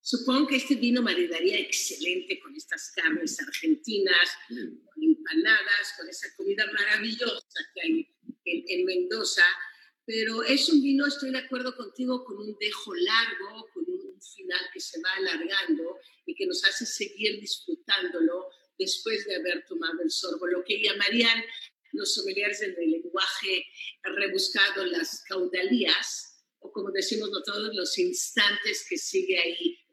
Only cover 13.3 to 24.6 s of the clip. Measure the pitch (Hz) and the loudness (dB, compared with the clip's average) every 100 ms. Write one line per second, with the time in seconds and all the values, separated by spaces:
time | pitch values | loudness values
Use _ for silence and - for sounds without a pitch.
13.3 | - 202 220 - 359 339 370 392 370 - | -4 -10 -14 -14 -10 -6 -6 -8 -18 -20
14.3 | - 381 370 - - - 165 180 - 185 | -14 -4 -4 -4 -10 -10 -6 -4 -2 -2
15.3 | 165 - 196 175 156 170 - - _ - | -2 0 0 2 0 0 -8 -16 _ -10
16.3 | - 185 170 196 - 226 - 202 196 214 | -4 -2 2 0 0 -4 -4 -4 -2 -2
17.3 | 208 208 - - - - 196 180 175 165 | -2 -6 -8 -6 -8 -2 0 0 2 2
18.3 | 180 - _ _ _ 190 - 226 208 208 | 2 -8 _ _ _ -4 -2 -2 -4 -2
19.3 | 180 175 175 - 170 165 160 165 - 185 | -4 -2 -4 -4 -4 -4 -2 -2 -2 -4
20.3 | 165 175 175 180 202 208 202 202 233 233 | -2 0 0 0 0 2 2 2 4 4
21.3 | 226 - - - _ _ - 392 - - | 4 -2 -12 -16 _ _ -4 -2 -2 -2
22.3 | 202 202 - 208 175 165 165 175 180 190 | 0 -2 -2 -4 0 2 0 -2 -2 0
23.3 | - 202 185 - - - - 185 196 196 | -2 -2 -2 -4 -14 -14 -10 -6 -2 0
24.3 | 190 - 208 | 2 0 4